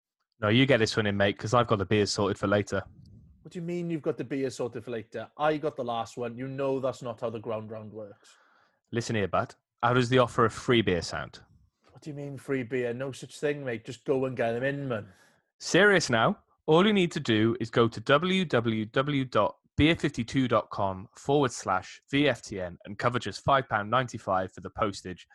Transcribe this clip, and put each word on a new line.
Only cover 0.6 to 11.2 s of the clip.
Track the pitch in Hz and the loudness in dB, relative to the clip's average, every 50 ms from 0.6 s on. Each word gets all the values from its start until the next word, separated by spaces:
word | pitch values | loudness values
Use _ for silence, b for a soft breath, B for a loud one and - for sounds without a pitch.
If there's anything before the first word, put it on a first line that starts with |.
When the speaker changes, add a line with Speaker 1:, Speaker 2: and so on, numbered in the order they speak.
| 135 | 6
Speaker 1:
get | 139 131 110 | 6 6 4
this | 110 - - | 4 2 2
one | 113 107 | 0 0
in, | 101 101 | 0 2
mate, | 101 101 101 - | 2 2 2 2
'cause | - - 107 | -2 -2 2
I've | 127 120 117 | 2 2 4
got | 117 117 98 | 4 0 0
the | 95 | 2
beers | - 110 104 101 - | 2 2 2 2 2
sorted | - - 101 95 104 - | 0 -2 0 -2 -2 -2
for | 104 | 0
later. | 98 101 104 101 - 101 95 - - - - - - - - - - - _ | 2 2 2 0 0 -4 -6 -6 -8 -20 -20 -20 -20 -20 -20 -20 -20 -20 _
Speaker 2:
What | _ 160 | _ -16
do | - 175 | -14 -12
you | 170 | -8
mean | 170 175 175 170 170 | -8 -6 -6 -4 -4
you've | 170 147 | -6 -4
got | - 165 143 - | -4 -4 -4 -4
the | 131 | -6
beers | 113 147 135 135 127 - | -6 -4 -4 -4 -4 -4
sorted | - 127 113 120 117 - | -6 -6 -6 -6 -10 -10
for | 127 | -8
later? | 117 110 104 _ - 113 110 - _ | -10 -10 -10 _ -12 -12 -12 -12 _
I | - 151 156 156 | -2 0 0 0
got | 147 156 147 - | 0 -4 -6 -6
the | 135 123 | -6 -6
last | 120 117 117 110 - - | -4 -4 -4 -6 -6 -8
one. | 127 120 117 117 | -8 -8 -8 -8
You | 120 131 | -10 -10
know | 135 135 135 139 135 135 131 | -10 -6 -4 -2 -2 -2 -2
that's | 127 127 120 - | -2 -4 -6 -6
not | 135 120 110 - | -10 -10 -8 -6
how | 123 113 | -8 -8
the | 117 110 | -8 -8
ground | 113 120 110 113 107 107 | -8 -8 -8 -8 -8 -10
round | 110 110 110 107 | -12 -14 -14 -14
works. | 107 110 107 98 - _ _ - - _ _ _ _ _ _ _ _ _ _ _ | -14 -14 -16 -16 -18 _ _ -20 -20 _ _ _ _ _ _ _ _ _ _ _
Speaker 1:
Listen | 110 117 - - 113 | -4 -4 -2 -2 0
here, | 107 95 | 0 0
bud. | 87 - 92 120 - - _ _ _ _ - | 2 0 0 0 -2 -10 _ _ _ _ -2
How | 117 120 123 | 0 2 4
does | 127 123 113 | 4 2 4
the | 127 127 | 4 4
offer | 123 120 - 127 117 | 4 4 4 2 2
of | 107 | 2
free | - - - - 123 113 | 2 -4 0 2 2 4
beer | 98 95 90 85 | 4 2 0 0
sound? | - - - 76 | -2 -6 -8 -8